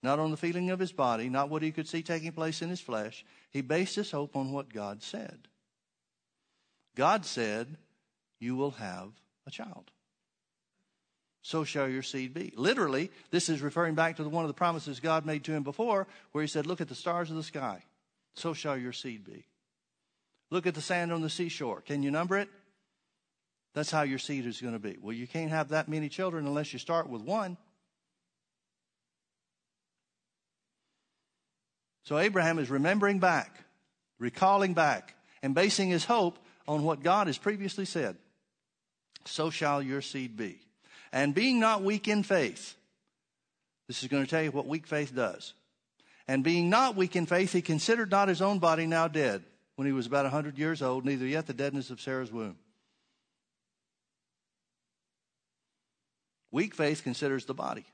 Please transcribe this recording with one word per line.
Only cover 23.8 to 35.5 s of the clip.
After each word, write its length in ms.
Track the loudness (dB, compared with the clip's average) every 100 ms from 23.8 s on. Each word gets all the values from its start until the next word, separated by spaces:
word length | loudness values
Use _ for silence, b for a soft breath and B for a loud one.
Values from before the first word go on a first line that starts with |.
| 0
how 120 | 0
your 160 | 0 -2
seed 260 | -4 -4 -4
is 160 | -6
gonna 180 | -6 -6
be." 180 | -8 -10
Well, 180 | -10 -8
you 120 | -6
can't 240 | -6 -2
have 180 | -2 0
that 200 | 0 -2
many 200 | -4 -4
children 380 | -4 -4 -2 -2
unless 260 | -2 -4
you 60 | -8
start 300 | -2 -2 0
with 120 | -6
one. 360 | -4 -4 -4 -8 _ _ _ _ _ _ _ _ _ _ _ _ _ _ _ _ _ _ _ _ _ _ _ _ _ _ _ _ _ _ _ _ _ _ _ _ _ _ _ _ _ _ _ _
So 160 | -4 2
Abraham 380 | 4 4 4 2
is 120 | 0
remembering 500 | 2 4 4 4 6
back, 460 | 4 4 0 -12 -20 _ _ _ _ _
recalling 560 | -6 4 6 6 4
back, 420 | 4 4 2 -4 -20 b b
and 120 | 0